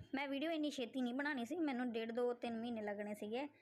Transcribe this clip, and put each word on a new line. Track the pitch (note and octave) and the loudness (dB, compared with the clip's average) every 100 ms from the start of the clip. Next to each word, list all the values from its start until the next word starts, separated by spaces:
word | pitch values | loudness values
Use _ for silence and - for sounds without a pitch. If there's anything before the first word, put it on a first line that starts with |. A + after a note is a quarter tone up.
| - | -4
ਮੈਂ | C4 C#4+ | -4 0
ਵੀਡੀਓ | C#4 D#4 | 0 0
ਇੰਨੀ | D#4+ D4+ | 2 0
ਛੇਤੀ | D4 A#3 C4 | 0 -2 0
ਨਹੀਂ | B3 | 0
ਬਣਾਉਣੀ | B3+ C#4+ C#4+ | 2 0 0
ਸੀ, | A#3 E4+ | 0 2
ਮੈਨੂੰ | D4+ B3 B3+ | 2 2 0
ਡੇਢ, | A3+ A3+ | 0 0
ਦੋ, | A#3 B3 | 2 2
ਤਿੰਨ | A#3+ A#3+ A3+ | 2 0 -2
ਮਹੀਨੇ | A#3+ A3+ | -2 0
ਲੱਗਣੇ | G#3 G#3 G#3 | 0 -2 -2
ਸੀਗੇ | G#3 G#3 A#3 C#4+ - | -4 -2 -2 -2 -6